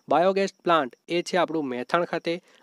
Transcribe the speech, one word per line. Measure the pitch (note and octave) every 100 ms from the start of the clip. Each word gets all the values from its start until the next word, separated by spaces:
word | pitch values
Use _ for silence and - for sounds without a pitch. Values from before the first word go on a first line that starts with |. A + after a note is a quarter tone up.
| -
બાયોગેસ | C#3 F3+ F#3+ G3
પ્લાન્ટ | - - E3 F3 - -
એ | E3+
છે | E3+ F3+
આપણું | D#3 D#3+ C#3+
મહેથાણ | B2 B2 E3+
ખાતે, | F3 E3+ E3 E3+ - _